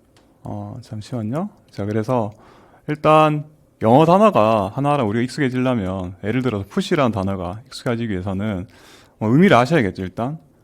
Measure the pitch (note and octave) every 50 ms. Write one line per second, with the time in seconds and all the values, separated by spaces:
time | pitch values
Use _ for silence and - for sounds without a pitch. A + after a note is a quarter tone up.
0 | _ _ _ _ _ _ _ _ - A2 G#2+ G#2 G2+ G#2 G#2+ A#2 A2+ - A#2 G#2+
1 | G#2 - C3 A#2+ G#2+ G#2+ B2 D#3 F#3+ G#3 - _ _ _ - - G2+ G#2 G#2+ A2
2 | G#2+ A#2 B2+ B2 G#2+ G2+ - - - - - _ _ _ _ _ _ - D3+ D3+
3 | - D#3 D#3 D#3 D#3 D3+ D3+ D3 D3 - _ _ _ _ _ _ - A2 A#2+ C#3+
4 | D#3+ D#3+ F3 G3 A3 G#3+ F3 A2+ G#2+ A2 A2+ G#2+ F#2+ G2 - C#3 C#3 C#3+ D3 C#3+
5 | B2 G2+ G#2 A#2 A#2 B2+ - - D3 B2+ B2+ B2+ B2+ C3 B2+ A#2 F#2+ F#2 F#2+ F#2+
6 | F#2 F#2 F#2+ - - G2+ A2+ C3 B2+ B2+ G#2 G2 G2 - - G3+ F#3 - F3+ D#3
7 | C#3 A#2 G#2+ G2 F#2 G2 G2 F#2 F2 F2 F2+ A2 C3 - - - - C3+ A#2 A#2
8 | A#2 A2 G2 F2+ F2+ G2+ F#2+ F#2+ G2+ A2 G2+ F2+ F2+ - - - - - - -
9 | - _ _ _ A2 G#2+ A#2+ D3 F#3 G3+ C#3+ A#2 B2 B2+ E3+ D#3 A2+ F#2 F2 -
10 | F#2+ F2+ - - A2+ C3 D#3 D#3+ - _ _ _